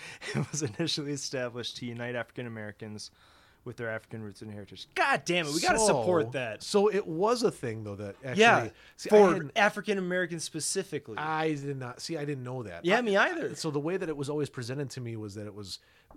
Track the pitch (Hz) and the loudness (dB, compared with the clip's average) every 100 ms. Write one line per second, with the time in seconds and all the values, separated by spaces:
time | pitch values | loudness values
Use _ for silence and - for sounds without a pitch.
0 | - - - 143 139 151 147 104 160 - | -18 -12 -6 -4 -4 -4 -4 -2 -2 -2
1 | 143 143 - 131 123 120 110 - 120 117 | -4 -6 -6 -6 -6 -6 -8 -8 -8 -6
2 | 120 123 113 - 120 113 107 - 110 107 | -6 -6 -6 -8 -10 -8 -10 -12 -12 -12
3 | - _ _ _ _ _ 123 120 117 110 | -14 _ _ _ _ _ -14 -8 -6 -6
4 | - 113 107 95 110 104 98 92 - - | -8 -12 -12 -12 -14 -14 -14 -16 -8 -2
5 | 302 226 - 175 151 151 359 226 214 143 | 0 0 0 0 0 0 2 6 6 6
6 | 139 170 120 135 120 107 - 202 208 196 | 4 2 2 -2 -4 -6 0 4 4 4
7 | 180 160 208 240 220 - 127 110 107 101 | 0 0 2 4 2 0 -4 -4 -6 -6
8 | 101 98 135 170 233 175 113 - - - | -8 -8 -2 6 8 8 4 -6 -20 -12
9 | - 208 196 170 143 226 208 208 214 196 | 6 10 10 8 0 2 2 2 -2 0
10 | 180 180 175 170 - 160 - 190 185 147 | 0 0 -2 -4 -8 -6 -4 -4 -4 -6
11 | - 107 151 156 160 147 143 135 123 123 | -8 -6 -2 0 0 0 -4 -6 -8 -10
12 | - 160 147 139 123 127 104 85 170 226 | -8 -6 -4 -6 -6 -6 -8 -4 2 2
13 | 233 196 285 339 214 156 165 143 151 185 | 4 4 2 0 -6 -4 -4 -2 -2 -2
14 | 175 143 139 151 139 - 120 135 135 131 | -2 -4 -4 -2 -4 -6 -6 -6 -6 -8
15 | 120 113 107 104 104 101 95 - _ _ | -8 -8 -8 -10 -10 -10 -12 -12 _ _
16 | _ | _